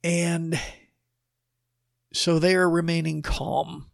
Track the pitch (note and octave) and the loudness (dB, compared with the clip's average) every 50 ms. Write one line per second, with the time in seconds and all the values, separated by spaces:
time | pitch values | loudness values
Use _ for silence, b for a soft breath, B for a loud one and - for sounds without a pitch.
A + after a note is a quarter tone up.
0 | - E3+ E3+ E3+ E3+ E3+ E3+ E3 E3 E3 E3 D3 B B B B B B _ _ | -2 -2 0 0 0 0 -2 -2 -2 -4 -4 -6 B B B B B B _ _
1 | _ _ _ _ _ _ _ _ _ _ _ _ _ _ _ _ _ _ _ _ | _ _ _ _ _ _ _ _ _ _ _ _ _ _ _ _ _ _ _ _
2 | _ _ - - - E3+ E3+ D#3+ D#3 F#3 F#3 F#3 F#3 F3+ E3 E3+ E3+ E3 E3+ E3 | _ _ -6 -4 0 2 2 4 4 4 4 6 4 4 4 2 2 2 0 0
3 | D#3+ D#3+ D#3 D3+ D3+ - - - - - - C#3 D3 D#3+ E3 D#3 C#3 - | 0 -2 -4 -4 -4 -4 -4 -4 -2 -4 -2 -2 -4 -4 -8 -16 -16 -18